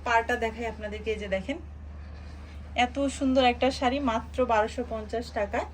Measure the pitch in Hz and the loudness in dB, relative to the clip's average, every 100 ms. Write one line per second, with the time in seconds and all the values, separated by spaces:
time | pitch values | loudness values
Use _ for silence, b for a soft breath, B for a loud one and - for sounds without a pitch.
0 | 247 226 226 240 226 226 233 214 214 208 | 4 2 2 -2 -2 -2 -6 -6 -8 -6
1 | 214 208 202 190 190 330 - - - - | -4 -4 -2 -2 -2 -6 -8 -14 -14 -14
2 | - B B B B B - - 240 277 | -14 B B B B B -4 0 2 2
3 | 277 - 269 262 247 240 254 262 254 262 | 0 2 4 6 6 6 2 4 2 2
4 | 269 226 - - 247 220 220 - 240 226 | 2 0 -2 0 4 4 4 0 -4 -6
5 | 214 226 233 226 202 254 381 | -4 -4 -4 -4 0 -2 -4